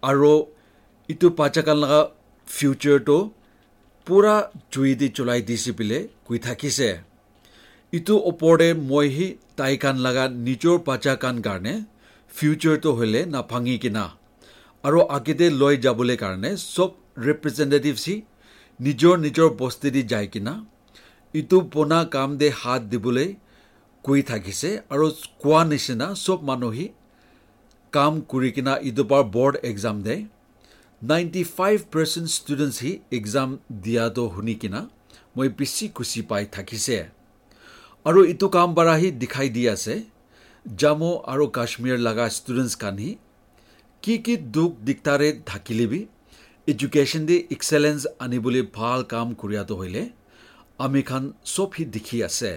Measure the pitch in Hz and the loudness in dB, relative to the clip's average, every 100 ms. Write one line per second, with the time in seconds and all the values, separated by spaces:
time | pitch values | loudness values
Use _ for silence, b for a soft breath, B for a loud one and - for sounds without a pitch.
0 | 135 139 147 151 - b b b b b | 2 4 6 6 2 b b b b b
1 | _ 160 175 165 147 165 156 151 147 151 | _ 4 4 4 0 2 2 2 4 4
2 | 151 _ _ _ - - 143 135 147 143 | 4 _ _ _ -14 -2 0 0 4 4
3 | 123 147 190 - b b b b b _ | 6 2 2 -8 b b b b b _
4 | - 190 208 214 202 - _ 135 135 127 | 2 6 6 4 0 -10 _ -2 0 2
5 | 139 110 123 123 107 120 - 95 107 123 | -2 -2 -2 -2 -2 -6 -6 -6 -4 -4
6 | 208 _ _ 120 120 120 147 131 120 87 | -6 _ _ -8 -6 -8 -6 -2 -2 -2
7 | - _ _ _ b b b b b 165 | -12 _ _ _ b b b b b -8
8 | 165 214 - - 160 165 165 165 135 143 | 2 2 2 2 6 6 6 2 0 2
9 | 147 135 185 - _ - 135 139 139 131 | 2 0 -4 -6 _ -6 -2 0 0 0
10 | 127 127 131 123 120 127 165 175 170 131 | 0 0 -2 -4 -4 0 2 2 0 -2
11 | 139 135 131 120 107 95 98 202 214 _ | 0 0 -2 -4 -4 -4 -6 -6 -8 _
12 | b b b - 151 160 160 156 160 120 | b b b -2 0 2 2 2 2 2
13 | 113 110 175 139 120 120 120 123 127 107 | 2 0 0 -6 -4 -4 -2 -2 -2 -4
14 | 95 - _ _ b b b b 139 160 | -6 -10 _ _ b b b b 2 4
15 | - 143 123 147 170 143 139 143 123 113 | 4 0 -2 2 2 4 4 4 2 2
16 | 123 123 101 92 117 196 - - 185 - | 0 -2 -4 -6 -6 -6 -8 -2 -2 -2
17 | _ - 120 151 151 123 143 143 135 120 | _ -6 -2 0 -2 -2 2 2 2 -4
18 | - 208 - _ b b b b 127 120 | -4 -6 -8 _ b b b b -4 4
19 | 165 180 151 135 160 113 127 - 143 131 | 6 6 2 4 4 4 -6 -2 -2 0
20 | 117 110 101 110 104 185 220 _ _ b | 0 -2 -2 -6 -6 -8 -12 _ _ b
21 | b b b 156 135 185 160 151 147 165 | b b b -6 4 4 4 -2 2 2
22 | 165 139 135 143 147 127 120 123 110 117 | 2 -2 -2 2 0 0 -2 -4 -2 -4
23 | 110 123 165 196 b b b b b _ | 0 0 -2 -6 b b b b b _
24 | - 139 - 113 92 98 156 208 - 139 | 0 0 0 -6 -8 -8 -6 -6 -6 0
25 | 156 156 - _ 143 156 165 147 - 120 | 0 0 -16 _ 4 4 4 0 -2 -4
26 | 151 196 - 185 143 127 120 110 196 - | -6 -6 -2 -2 -2 -4 -4 -6 -10 -14
27 | _ b b b b b b _ _ 147 | _ b b b b b b _ _ 2
28 | 143 156 151 131 127 117 131 135 139 120 | 2 0 -4 -2 -2 -2 -2 -2 -2 -2
29 | 120 139 123 104 131 139 123 101 113 104 | 2 4 2 2 2 2 -6 -4 -4 -4
30 | 104 151 214 _ _ _ b b b b | -4 -6 -8 _ _ _ b b b b
31 | 113 160 175 185 170 - 185 214 208 160 | -2 0 0 -4 -6 -2 0 0 0 -2
32 | 160 170 165 - - 139 147 - 120 190 | -2 -2 -4 -6 -4 -2 -2 -2 -6 -8
33 | _ 127 104 123 131 139 _ 110 95 117 | _ -6 -4 -4 -4 -8 _ -12 -2 -2
34 | 113 113 117 90 113 110 107 101 226 _ | 0 -2 -6 -4 -6 -6 -6 -8 -10 _
35 | _ b b - 135 - 139 - 214 - | _ b b -4 -4 -2 -6 -6 -8 -8
36 | 123 117 107 104 104 - 98 110 117 110 | -8 -8 -4 -4 -4 -10 -12 -8 -4 -4
37 | 82 _ _ _ _ B B B B B | -6 _ _ _ _ B B B B B
38 | - 175 175 165 196 180 175 170 165 156 | 4 6 6 4 2 2 2 4 4 4
39 | 185 127 127 131 135 117 120 101 107 156 | 2 -2 -6 -4 -2 0 0 0 -4 -6
40 | 226 _ _ b b b - 104 147 151 | -8 _ _ b b b -16 0 2 2
41 | 160 123 - 135 143 127 117 - 120 127 | 0 -4 -4 -2 0 0 -6 -4 -4 -2
42 | 117 110 117 110 - 123 123 - 104 98 | -2 0 -2 -4 -6 -4 -2 -4 -8 -8
43 | 120 220 _ _ _ _ b b b _ | -10 -10 _ _ _ _ b b b _
44 | - 226 226 233 135 113 165 143 110 139 | -2 -2 0 -4 -2 0 0 0 -6 -4
45 | - 143 147 147 - 101 - 113 117 151 | 0 2 2 0 -8 -14 -4 0 0 -2
46 | 220 _ _ b b b - 120 135 151 | -8 _ _ b b b -4 -4 0 2
47 | 135 165 156 175 - 135 - 156 147 147 | 2 0 0 0 0 -8 0 2 2 0
48 | 143 - 123 123 117 123 110 107 117 127 | -6 -8 -6 -2 0 0 -2 -4 -4 -2
49 | 127 117 117 113 104 104 95 95 92 98 | -4 -6 -6 -8 -6 -6 -6 -8 -6 -6
50 | 233 - _ b b b b _ 135 139 | -8 -12 _ b b b b _ -2 0
51 | 131 131 135 - - - 196 196 165 110 | -2 -4 -6 -10 -10 -4 -4 -4 -8 -8
52 | - 117 92 - 110 | -8 -4 -4 -4 -6